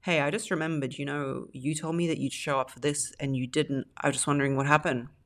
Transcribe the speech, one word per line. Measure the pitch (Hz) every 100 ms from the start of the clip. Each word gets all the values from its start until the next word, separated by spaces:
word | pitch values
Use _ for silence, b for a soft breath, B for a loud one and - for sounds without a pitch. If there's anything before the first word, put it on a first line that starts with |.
Hey, | - 165
I | 143
just | 202 -
remembered, | 175 160 156 135 127
you |
know, | 143 147 139 131 -
you | 135 131
told | 156 160
me | 165 170
that | 160
you'd | 135
show | - - 135
up | 131
for | -
this | 143 147 - -
and | 139 135
you | 127
didn't. | 151 147 135 - -
I | -
was | 135
just | -
wondering | 143 139 135
what | 139
happened. | 151 165 123 120 -